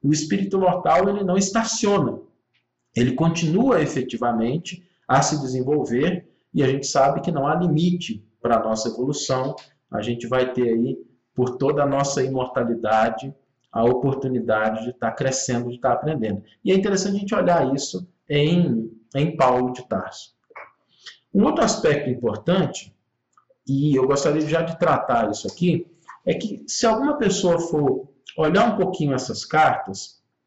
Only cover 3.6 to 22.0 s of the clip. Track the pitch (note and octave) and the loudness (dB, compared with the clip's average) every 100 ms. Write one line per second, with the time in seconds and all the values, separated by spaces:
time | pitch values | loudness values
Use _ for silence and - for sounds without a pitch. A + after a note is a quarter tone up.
3.6 | C4+ F#3+ C#3+ C#3+ - A#2 A#2+ A2+ A#2 D#3 | 4 2 2 -2 -4 -2 -2 0 0 -2
4.6 | - - - _ - C3+ C#3+ D3 C3 B2+ | -6 -14 -20 _ 0 2 2 -2 -2 -4
5.6 | C3 D3+ - A#2+ E3 F3 - _ _ - | 0 0 0 0 0 -2 -8 _ _ 0
6.6 | C3 C3+ - C#3+ C#3 - - D3+ C#3 D#3+ | 0 0 0 2 2 2 -2 -2 0 0
7.6 | F3 D3+ F3 F3 - G#2 - _ A#2 A2+ | 2 2 2 0 -4 -10 -14 _ 0 0
8.6 | A2 A2 A#2+ A2 C3+ C#3+ - C3 C3+ D3 | 0 -2 -4 -4 -4 -4 -2 -2 -4 -8
9.6 | - _ _ - A2+ A#2 A#2 B2+ B2+ B2 | -16 _ _ -6 -4 -6 -2 -2 0 0
10.6 | A#2+ A2+ B2 - - _ _ - B2+ - | 0 2 0 -4 -12 _ _ -2 -2 0
11.6 | C#3 D3 C#3 C3+ C3+ D3 C3 C3 B2+ B2+ | 0 0 0 0 0 -2 -2 -2 -2 -2
12.6 | A#2+ A#2 G#2+ A2 A#2 A2+ C#3 - _ _ | -2 -2 0 2 2 -2 -10 -14 _ _
13.6 | _ A2+ A#2+ B2+ C#3+ C3 C3 B2 A2+ A2 | _ 0 2 2 0 -2 -2 -2 0 0
14.6 | A2 A2+ A#2+ - A#2 - C3 C3 - A#2+ | 0 -2 -6 -6 -6 -2 -2 -2 -2 -4
15.6 | A#2+ B2 C3 A#2 D3 D3+ A2 F#2+ - _ | -4 -4 -2 0 -2 -2 -2 -4 -10 _
16.6 | F#3+ F#3+ G3+ F#3+ G3 G3+ - G#3+ F3 E3+ | 0 2 2 0 0 -4 -2 0 2 2
17.6 | C3 C#3 - F#2 - _ - D3 D3+ F3 | 2 -2 -4 -8 -12 _ -4 0 4 4
18.6 | E3+ A2+ A2+ - _ C3+ D#3+ - B2+ B2 | 2 0 -4 -10 _ -2 -2 2 2 4
19.6 | B2+ - - G2 - - - _ _ - | 0 -4 -6 -6 -6 -12 -18 _ _ -20
20.6 | - _ _ _ - - _ G3 C4 D#4 | -20 _ _ _ -20 -20 _ 2 2 4
21.6 | A3+ - D#3+ C#3+ | 0 2 2 2